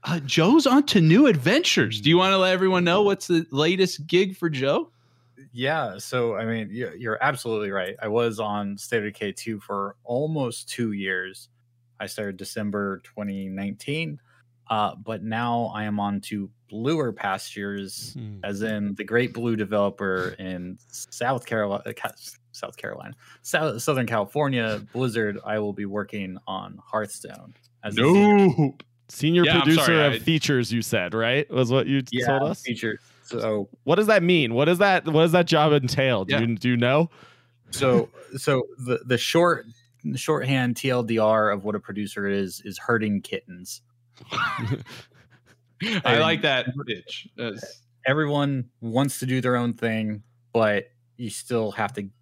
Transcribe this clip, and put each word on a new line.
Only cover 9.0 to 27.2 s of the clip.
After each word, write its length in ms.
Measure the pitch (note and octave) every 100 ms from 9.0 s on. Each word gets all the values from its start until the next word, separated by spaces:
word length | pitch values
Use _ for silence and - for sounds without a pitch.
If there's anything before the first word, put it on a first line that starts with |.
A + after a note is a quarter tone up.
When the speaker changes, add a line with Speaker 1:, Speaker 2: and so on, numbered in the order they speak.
Speaker 2:
Decay 300 | G#2 G#2 G#2
two 260 | F#2 - G#2+
for 380 | - G#2 G2 - -
almost 640 | A#2+ D#3 D#3 B2+ - -
two 240 | - A#2
years. 560 | G2+ F#2+ F#2 F#2+ F#2+ - _ _ _ _ _
I 60 | G2+
started 320 | - G#2 F#2+
December 640 | G2 - G#2 G#2 G2+ F#2+
twenty 460 | - - G2+ G2 G2
nineteen, 720 | F#2+ G2+ A2 - D3 D#3+ D3 _ _ _ _ _
uh, 260 | A2 G#2 D#2
but 260 | A2 A2
now 520 | G#2 A2 A#2+ A#2 A2+ G#2+
I 80 |
am 160 | G#2+ G#2
on 220 | G2+ G2+
to 280 | - G#2+ G2 _ _
bluer 420 | G#2+ B2 E3 C3
pastures, 1000 | G2+ G2+ F#2+ - - G2+ G2+ G2 - -
Speaker 3:
Hmm. 240 | - A2 G2+ G#2
Speaker 2:
as 160 | G2+
in 340 | A2 G#2+ G#2 G2+
the 80 |
great 300 | G2+ A2+ B2
blue 240 | A#2 A#2+ A2+
developer 720 | G2+ G#2 G2+ G2 G2+ F#2 F2+ F2+
in 380 | F#2 F2+ F2+ F#2 _
South 580 | - - - A#2+ C3 -
Caroli-, 400 | A2+ G#2 G2+ -
uh, 60 |
Ca-, 460 | - - - - - _
South 240 | - - -
Carolina, 380 | - - - B2 - -
Sou-, 380 | - E3+ D#3 A2+
Southern 280 | - C3+ A#2+
California, 720 | A2+ G2+ D3 D3 B2+ A2+ G#2+ G#2
Blizzard. 460 | - C3 A2+ G#2+ G2+
I 160 | G#2 G#2+
will 140 | G#2
be 120 | G2 G2+
working 520 | G2+ G2+ G#2+ F#2+ F#2 -
on 320 | F#2+ F#2+ F#2+
Hearthstone 720 | - A2 G#2 -